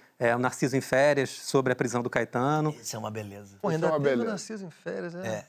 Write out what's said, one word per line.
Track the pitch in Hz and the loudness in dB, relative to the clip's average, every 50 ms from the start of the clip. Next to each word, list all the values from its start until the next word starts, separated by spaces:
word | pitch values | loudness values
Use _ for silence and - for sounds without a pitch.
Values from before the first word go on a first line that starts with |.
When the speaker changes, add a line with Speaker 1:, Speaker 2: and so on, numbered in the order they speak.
| - _ _ - | -14 _ _ 0
Speaker 1:
é, | 127 117 120 | 2 2 2
o | 120 | 2
Narciso | 127 123 - - - 131 127 | 2 0 0 0 0 0 2
em | 131 | 0
Férias, | - - - 131 139 147 143 139 127 - | 0 2 4 4 6 6 4 4 2 0
sobre | - - - - - 139 131 131 123 | -4 -8 -4 0 2 4 4 4 2
a | |
prisão | - 127 120 113 123 120 | 2 0 0 0 -2 -2
do | 123 | 0
Caetano. | - 123 117 - - 123 123 139 151 156 151 151 151 - | 0 -2 -2 0 0 0 2 2 2 2 2 0 -2 -4
Speaker 2:
Isso | - - - | -8 -10 -8
é | 113 | -6
uma | 110 110 | -6 -6
beleza. | 107 110 104 101 98 101 104 - - - | -6 -8 -8 -10 -12 -14 -16 -18 -12 -6
Speaker 3:
Pô, | - 196 | -2 -2
ainda | 160 156 160 | 0 0 2
Speaker 4:
Isso | - - | 2 2
é | |
uma | 147 139 | 2 2
Speaker 3:
teve | 143 131 | 4 2
o | 120 | 2
Speaker 4:
beleza. | 117 226 | 2 0
Speaker 3:
Narciso | 208 185 - - 220 208 196 | -4 -6 -8 -10 -12 -12 -12
em | 170 | -14
Férias, | - - - 170 190 196 185 175 165 | -16 -14 -10 -8 -8 -8 -8 -8 -10
né? | 175 190 113 110 104 - | -8 -6 -6 -6 -6 -8